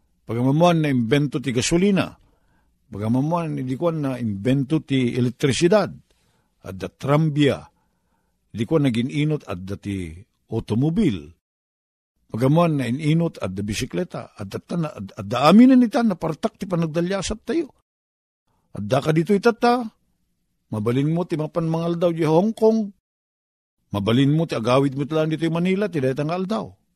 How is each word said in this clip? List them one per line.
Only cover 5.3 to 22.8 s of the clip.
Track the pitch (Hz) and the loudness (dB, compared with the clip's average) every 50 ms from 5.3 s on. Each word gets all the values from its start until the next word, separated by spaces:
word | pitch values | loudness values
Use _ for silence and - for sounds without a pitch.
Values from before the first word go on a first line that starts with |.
| 113 - - 139 117 - 160 175 202 214 180 117 73 69 _ _ _ _ _ _ _ _ _ _ _ _ - | -2 0 0 0 0 2 2 4 4 4 2 0 -6 -14 _ _ _ _ _ _ _ _ _ _ _ _ -16
Adda | - 95 92 92 90 | -14 -12 -10 -10 -12
trambia. | _ - - 131 143 151 160 156 143 147 143 135 107 76 71 - _ _ _ _ _ _ _ _ _ _ _ _ _ _ _ _ - | _ -8 -2 0 2 2 2 2 2 2 2 2 2 0 -6 -16 _ _ _ _ _ _ _ _ _ _ _ _ _ _ _ _ -6
Idi | 101 117 - | -6 -2 0
kuan, | 160 160 143 135 | 2 2 2 2
nagin-inot | 113 117 117 139 151 147 147 151 151 143 - | 0 0 -2 -2 -2 -2 -2 -2 -2 -4 -6
adda | - 98 90 95 95 101 - | -8 -10 -10 -8 -10 -10 -10
ti | - 104 98 95 90 82 80 85 104 _ _ _ _ - | -8 -8 -6 -6 -6 -10 -12 -16 -20 _ _ _ _ -8
automobil. | - 110 - - 107 110 135 156 165 202 220 156 104 85 71 73 - _ _ _ _ _ _ _ _ _ _ _ _ _ _ _ _ _ _ _ | -6 -6 -4 -2 -2 0 0 0 0 0 0 0 0 -2 -8 -14 -20 _ _ _ _ _ _ _ _ _ _ _ _ _ _ _ _ _ _ _
Pagamuan, | - 110 123 135 151 165 175 170 156 143 | -6 -2 0 2 4 4 2 2 0 -2
nain-inot | 127 - 120 143 160 147 156 165 170 165 - - | -2 -4 -4 -2 0 0 2 2 0 -2 -4 -6
adda | - 101 92 98 | -8 -8 -6 -6
bisikleta. | 104 104 107 - 92 85 - 175 180 175 - 147 113 - _ | -6 -4 -4 -6 -6 -6 -4 -6 -6 -6 -8 -14 -14 -14 _
Adda | - 104 98 - 113 | -14 -14 -10 -10 -12
tan-, | - - - 175 160 151 | -10 -6 -6 -4 -4 -6
ad-, | - - 101 95 - | -6 -10 -14 -14 -12
adda | - 98 101 110 120 139 151 | -12 -8 -4 -2 4 6 8
aminen | 180 214 247 262 269 254 247 | 10 10 10 10 8 6 6
ita, | 220 - 285 233 | 4 2 0 0
napartak | 226 185 - - 160 160 - - 220 _ - | 0 0 -2 -2 -4 -4 -2 -4 -4 _ -4
ti | 202 190 | -8 -4
panagdalyasat | 185 165 170 160 147 170 170 180 196 196 175 - 214 220 _ | -2 -2 -2 -2 -2 -2 -2 -2 -2 -4 -4 -6 -8 -8 _
tayo. | - 240 330 330 254 _ _ _ _ _ _ _ _ _ _ _ _ _ _ _ _ _ _ _ _ - | -4 -4 -4 -4 -6 _ _ _ _ _ _ _ _ _ _ _ _ _ _ _ _ _ _ _ _ -12
Adda | - 104 104 127 139 | -10 -4 -2 0 0
ka | - 156 156 | 0 2 0
dito | 156 170 156 | 0 2 2
itata. | 208 202 - 240 226 - - 240 240 254 240 220 - _ _ _ _ _ _ _ _ _ _ _ _ _ _ - - | 2 2 2 0 -2 0 0 0 0 0 -4 -8 -14 _ _ _ _ _ _ _ _ _ _ _ _ _ _ -8 -6
Mabalin | 110 107 113 120 135 139 151 160 | -4 -2 -2 0 0 0 0 0
mo | 170 180 | -2 -2
ti | 180 170 151 | -4 -4 -6
mapan | 156 151 - 170 165 160 | -6 -4 -4 -4 -4 -2
mangaldaw | 160 165 165 170 170 170 180 175 | -2 -2 -2 -4 -4 0 -2 -2
di | 170 165 165 | 0 0 0
Hong | 147 156 165 190 220 226 - | 2 4 4 2 2 0 2
Kong. | 220 220 220 220 | 2 4 4 2